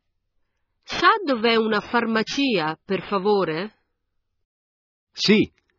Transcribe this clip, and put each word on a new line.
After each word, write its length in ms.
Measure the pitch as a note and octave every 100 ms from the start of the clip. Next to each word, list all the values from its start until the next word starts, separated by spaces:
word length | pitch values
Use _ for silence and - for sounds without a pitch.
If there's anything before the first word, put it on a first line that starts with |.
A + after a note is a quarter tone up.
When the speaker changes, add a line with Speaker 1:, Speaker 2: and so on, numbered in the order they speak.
| _ _ _ _ _ _ _ _
Speaker 1:
sa 260 | - - F#4 A4
dov'è 320 | F4 B3+ A3+ A3+
una 240 | A3 G#3+
farmacia, 1000 | - A#3+ A3+ A3 G#3+ - C#4 G3+ D#3 D#3+
per 200 | - F#3+
favore? 720 | - G3+ F#3+ G#3 E3+ D#3 G#3 - _ _ _ _ _ _ _ _ _ _ _ _ _
Speaker 2:
Sì, 400 | - - G#3 - _ _